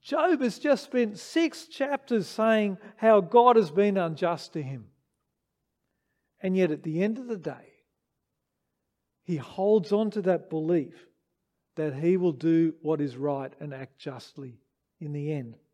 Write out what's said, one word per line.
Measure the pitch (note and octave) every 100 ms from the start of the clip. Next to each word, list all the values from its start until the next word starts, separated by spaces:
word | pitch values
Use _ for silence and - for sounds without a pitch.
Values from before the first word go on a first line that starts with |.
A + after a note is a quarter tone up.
Job | - D4+ E4 D#4+
has | B3+ -
just | D4 C4
spent | - B3+ A#3 G3+
six | - D#4+ E4 - -
chapters | - C#4 C#4 - A#3 F3+
saying | - A3 A3 G#3 F#3 - -
how | A3+ G#3+
God | F3 A#3+ A#3+ A#3
has | F#3
been | D#3 G#3 G3
unjust | E3+ D#3 F3 E3+ -
to | E3
him. | C3+ C3+ G2+ _ _ _ _ _ _ _ _ _ _ _ _ _ _ _
And | F#3+
yet | F#3 F3+
at | D3
the | E3 D#3
end | G3+ A3+
of | B3
the | A3
day, | D3+ C3 - _ _ _ _ _ _ _ _ _ _ _ _ _ _ _
he | - E3
holds | B2+ - G3 G#3+ F3
on | G3+ A3
to | G#3
that | F#3 F3 -
belief | D#3+ D#3 E3+ C3+ - _ _ _ _ _ _ _ -
that | D#3
he | C3+ E3 F#3
will | F3+
do | C#3 D#3+ E3 E3 D#3+
what | D3+ D#3
is | D3 B2
right | C#3+ C#3 C3+ -
and | D3+
act | C3 C3 _
justly | - C3 - - C3+ A#2 _ _ _ _
in | D3+
the | D3 C#3+
end. | D3+ A#2+ A2+ _